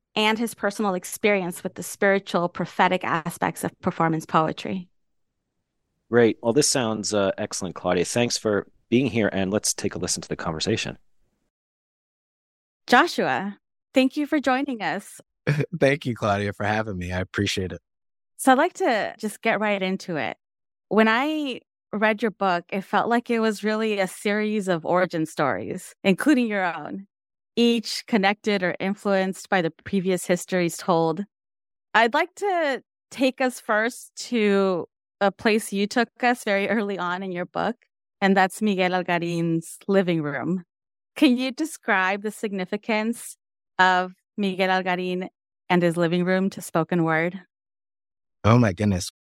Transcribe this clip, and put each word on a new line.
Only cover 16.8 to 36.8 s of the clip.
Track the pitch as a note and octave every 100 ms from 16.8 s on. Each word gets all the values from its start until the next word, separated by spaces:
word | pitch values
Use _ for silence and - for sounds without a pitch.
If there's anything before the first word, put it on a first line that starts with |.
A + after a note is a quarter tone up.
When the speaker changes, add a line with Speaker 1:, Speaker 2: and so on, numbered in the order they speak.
| A2 F#2
Speaker 3:
me. | F2
I | F#2
appreciate | F#2 - G2 - F#2
it. | F2 _ _ _ _ _ -
Speaker 1:
So | C4+
I'd | C4
like | F4
to | - F4+ G#3+ A2+ -
just | G#3+ -
get | A3+ G3+
right | G#3+ G3
into | F#3 F#3+ - D#3
it. | F#2+ - _ _ _ _ -
When | G3+ A3
I | A3+ D4 D#4 C#4 A#3 - _ _
read | G#3 G#3+ A3
your | A3+
book, | - G3 F3 -
it | F3+
felt | - G3+ G#3+
like | A#3 A#3
it | A3+
was | A3 G3+
really | G#3 G#3+ A3 G3+
a | F#3
series | - G#3 G#3 G#3+ G#3+ F#3+
of | E3+ -
origin | F3+ F#3 E3 D#3
stories, | - C#3 F#2+ - F#3 - -
including | G3 F#3 - B3+ A#3
your | G3+
own, | F3+ D#3+ D3 G3 G3 _ _ _ _ -
each | A#3 A#3 - - -
connected | A3+ G3 G#3 A3 G3+
or | F3+ -
influenced | F#3+ G3+ G3+ G3 F#3+ F3+ -
by | F#3+
the | E3
previous | - - G3 F3+ F3+ -
histories | F3+ - F#3 E3+ -
told. | - E3 E3 D#3+ G3+ _ _ _ _ _ _ G#3+
I'd | A#3
like | C#4+ F4+ -
to | G4+ F4 D4 B3+ - _ _
take | - C4 -
us | C4 -
first | - G#3+ A#3 - - - -
to | A#3+ G#3 G3 G3 F3 - _ _ -
a | G3+
place | - A3+ G#3+ -
you | G3 G#3
took | B3+ A3+ -
us | B3 B3
very | G#3+ G3 G3+
early | A3